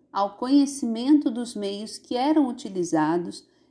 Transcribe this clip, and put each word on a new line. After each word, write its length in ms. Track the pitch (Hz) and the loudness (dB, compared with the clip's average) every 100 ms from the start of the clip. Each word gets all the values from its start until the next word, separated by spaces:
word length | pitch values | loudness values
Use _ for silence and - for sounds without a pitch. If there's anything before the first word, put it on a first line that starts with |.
| _ | _
ao 260 | 196 196 - | -4 -4 -4
conhecimento 920 | 247 285 277 - 233 226 254 294 294 | 2 4 4 0 -4 -4 4 4 4
dos 240 | 226 233 208 | -4 -6 -6
meios 420 | 202 202 214 - | -6 -8 -12 -16
que 180 | - 247 | -8 -2
eram 320 | 269 311 262 | 2 2 2
utilizados 1000 | 233 220 185 170 160 151 175 180 - _ _ _ | -2 -8 -6 -2 0 2 0 -4 -10 _ _ _